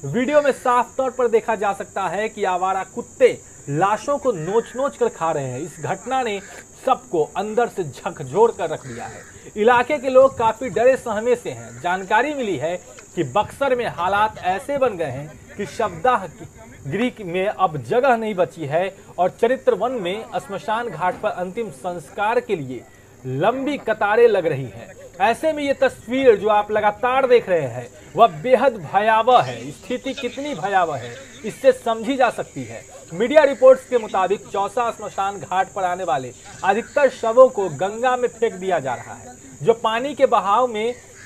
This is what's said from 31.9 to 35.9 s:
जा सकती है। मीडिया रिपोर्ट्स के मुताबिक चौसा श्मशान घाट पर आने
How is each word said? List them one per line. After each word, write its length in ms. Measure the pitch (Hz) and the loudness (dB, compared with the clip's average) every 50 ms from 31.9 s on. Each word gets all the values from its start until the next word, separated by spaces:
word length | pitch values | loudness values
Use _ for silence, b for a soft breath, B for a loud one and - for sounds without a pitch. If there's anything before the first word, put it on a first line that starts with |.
| 226 226 226 220 277 | -4 -2 -2 -4 0
जा 140 | 254 254 220 | 2 2 0
सकती 340 | - - 170 - - 143 127 | 0 -4 -12 -10 -10 -12 -12
है। 200 | 104 113 104 - - - - - - 160 | -12 -12 -16 -16 -18 -20 -20 -20 -16 -6
मीडिया 300 | 170 226 240 294 311 302 | -4 -2 4 6 6 6
रिपोर्ट्स 420 | 277 277 - 247 262 262 254 - | 6 4 6 8 8 8 6 2
के 120 | - 254 | -4 -4
मुताबिक 500 | 240 220 202 - 196 185 180 196 214 - | -4 -4 -2 -2 -2 0 0 -2 -4 -4
चौसा 420 | - - 202 196 202 - 254 240 233 | -8 -6 -4 -4 -4 -4 -4 -4 -4
श्मशान 460 | 220 - 214 190 - - 196 196 202 | -6 -8 -12 -10 -6 -4 -4 -4 -4
घाट 340 | 190 139 - 180 185 185 185 - | -8 -10 -4 -2 -2 -2 -2 -2
पर 100 | 202 190 | -4 -4
आने 200 | 180 | -2